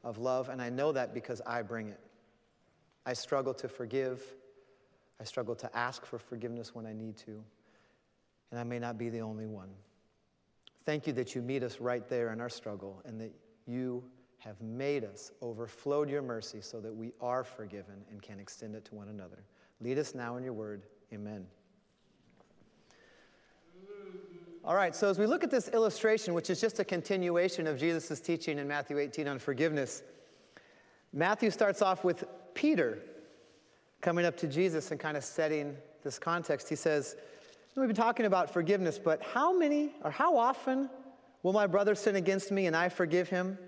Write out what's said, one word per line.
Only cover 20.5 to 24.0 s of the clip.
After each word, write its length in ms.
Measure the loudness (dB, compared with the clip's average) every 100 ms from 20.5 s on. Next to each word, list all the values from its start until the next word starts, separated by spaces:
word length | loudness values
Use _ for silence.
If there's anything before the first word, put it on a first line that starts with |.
word. 280 | -6 -8 -10 -14 _ _
Amen. 320 | -12 -10 -10 -12 -20 _ _ _ _ _ _ _ _ _ _ -20 _ _ -20 -20 -20 -20 _ _ _ _ -20 -14 -14